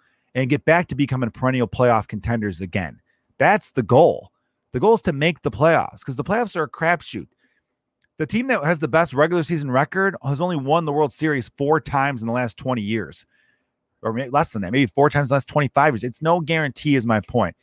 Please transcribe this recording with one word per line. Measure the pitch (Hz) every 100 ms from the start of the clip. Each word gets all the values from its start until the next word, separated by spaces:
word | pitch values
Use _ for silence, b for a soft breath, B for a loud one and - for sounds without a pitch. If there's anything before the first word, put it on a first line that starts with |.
| _ _ _ 127
and | 131
get | 139
back | - 165 180
to | 131
becoming | 139 131 120
a |
perennial | - 127 131 117
playoff | - 123 113 101
contenders | 107 120 117 104 80
again. | 92 101 82 57 _ _ _ _
That's | 147 208 -
the | -
goal. | 110 123 160 82 - _ _ _ _
The | 123
goal | 196
is | 226
to | -
make | 139 156 160
the | -
playoffs, | 107 156 151 - - -
'cause | 127
the |
playoffs | 143 208 226 175
are |
a | 151
crapshoot. | - 165 175 - 110 - _ _ _ _ _ _ _ _ -
The | 156
team | 214 262
that | 220
has | 147 170
the | 147
best | 160 170
regular | 131 160 175
season | 151 165 143
record | 127 151 190 196 180
has | 135 139
only | 175 170
won | 131 160 160
the |
World | 143 147
Series | - 156 143 117 -
four | 143 156
times | - 143 139 131
in | 113
the |
last | 120 123 -
twenty | 131 123
years, | 101 113 78 - - _ _ _ _ _ _ _
or | 110
may-, | 113 131
less | 139 165
than | 113
that, | 90
maybe | 127 131
four | - 143
times | 147 139
in |
the | 139
last | -
twenty-five | 151 139 - 151
years. | 117
It's | 123 113
no | 156 175
guarantee | 156 165 147 - 151 139
is | 113
my | 110
point. | - 120 92 -